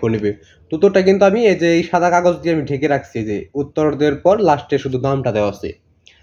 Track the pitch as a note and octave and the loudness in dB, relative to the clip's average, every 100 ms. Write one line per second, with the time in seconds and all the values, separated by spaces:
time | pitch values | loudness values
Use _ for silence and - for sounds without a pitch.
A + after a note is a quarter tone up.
0 | A#2 A2 G#2 G#2 - _ - D#3 G3 G3 | -2 -2 -4 -6 -12 _ -10 2 2 4
1 | F#3+ G3 G3 G#3+ A3+ E3+ E3+ E3+ E3+ F3 | 2 4 4 4 2 2 2 0 0 0
2 | F3 F3 F3+ E3+ D#3+ D#3+ C3+ C#3 C#3+ C#3 | 2 2 2 0 -2 -2 -2 -2 -2 -2
3 | - A#2+ A2 G2+ - C#3 C#3+ - D#3 C3+ | -4 -8 -6 -6 -8 -8 -6 -2 -2 0
4 | D3+ C#3 F3 G#3+ F#3+ C#3+ - C#3 C#3 B2+ | -2 0 0 2 2 0 -2 -4 -4 -4
5 | C3+ C#3 B2 G#2+ G#2 G2 - - _ _ | -2 -2 -2 -2 -2 -4 -12 -14 _ _
6 | _ _ | _ _